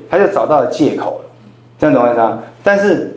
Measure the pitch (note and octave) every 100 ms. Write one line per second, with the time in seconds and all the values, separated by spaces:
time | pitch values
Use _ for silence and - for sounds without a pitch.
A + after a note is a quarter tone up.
0 | - E3+ G3 - A2+ D3+ A#2+ - D3 -
1 | - - - - - - - - D#3 C3+
2 | A#2+ A#2 A2+ - - - - G3+ G3+ D#3+
3 | -